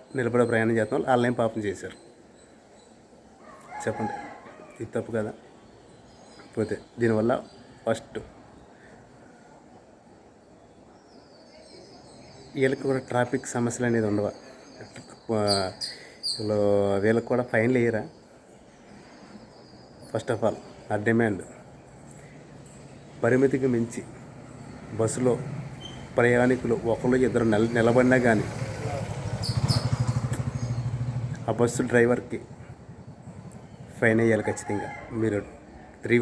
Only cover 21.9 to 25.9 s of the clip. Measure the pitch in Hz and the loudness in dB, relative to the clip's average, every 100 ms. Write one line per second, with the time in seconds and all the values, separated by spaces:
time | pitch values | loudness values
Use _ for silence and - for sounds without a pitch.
21.9 | - - - - - - - - - - | -20 -20 -20 -20 -20 -20 -20 -20 -20 -20
22.9 | - - - 117 127 135 135 131 117 113 | -20 -20 -2 2 4 4 4 2 0 -2
23.9 | - - - - - - - - - - | -6 -12 -14 -18 -18 -18 -18 -18 -16 -8
24.9 | - 113 - 123 113 - - - - - | -2 -2 2 0 0 -4 -10 -12 -14 -16